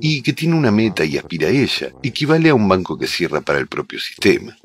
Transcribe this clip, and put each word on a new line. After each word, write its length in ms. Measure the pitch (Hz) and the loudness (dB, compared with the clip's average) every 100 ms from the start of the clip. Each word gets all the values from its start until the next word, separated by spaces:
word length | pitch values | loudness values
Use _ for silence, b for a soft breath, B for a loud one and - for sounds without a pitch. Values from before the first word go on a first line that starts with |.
y 200 | 156 147 | -4 -2
que 120 | 135 | -2
tiene 220 | 131 160 165 | -2 0 2
una 160 | 127 | 2
meta 340 | 104 110 87 78 | 2 2 0 -2
y 120 | 69 | -2
aspira 300 | - 82 76 | -6 -2 0
a 40 | |
ella, 420 | 135 110 - 67 65 | 2 0 -2 -8 -8
equivale 460 | 131 - 151 160 160 | -8 -4 0 4 4
a 60 | 131 | 4
un 120 | 101 | 4
banco 300 | 95 87 80 | 2 0 -6
que 100 | - | -4
cierra 320 | - 80 73 | -2 -2 -2
para 200 | - 71 | 0 -2
el 80 | 65 | -2
propio 320 | - - - | -6 -8 -8
sistema. 580 | - - 101 107 - - | -12 0 2 2 0 -18